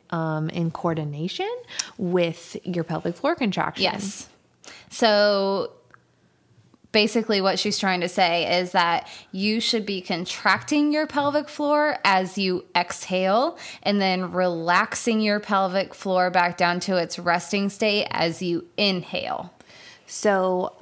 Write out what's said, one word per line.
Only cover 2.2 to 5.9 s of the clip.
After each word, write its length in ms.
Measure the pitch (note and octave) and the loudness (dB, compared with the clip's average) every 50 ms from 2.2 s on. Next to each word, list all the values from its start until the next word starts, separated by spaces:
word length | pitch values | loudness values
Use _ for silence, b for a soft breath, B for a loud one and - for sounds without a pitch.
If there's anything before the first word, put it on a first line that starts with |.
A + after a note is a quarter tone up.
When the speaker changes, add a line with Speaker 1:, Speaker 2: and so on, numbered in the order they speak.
| E3+ E3 D#3+ - - - - - | 2 0 -2 -8 -14 -14 -14 -10
Speaker 1:
your 220 | - - F3 E3+ D#3+ | -8 -6 -4 -4 -4
pelvic 320 | - E3 E3 - E3+ F3 | -4 -4 -4 -4 -4 -6
floor 180 | - - C#4+ E4+ | -2 -2 -2 0
contraction. 480 | - C4 G3+ - F3 D#3 - - - | 0 0 -2 0 0 -2 -2 -2 -2
Speaker 2:
Yes. 460 | F#3+ E3+ - G3+ G3+ G3 - - - - _ _ _ _ _ _ B B B B B B | -2 -2 -2 -2 -6 -6 -6 -8 -10 -12 _ _ _ _ _ _ B B B B B B
So 840 | - - B3 A3 G#3 G#3 G#3 G#3 G3+ G3 G3 G3 G3 F#3+ - - - - _ _ | -2 2 4 4 6 6 4 4 4 2 2 0 0 -2 -2 -6 -8 -16 _ _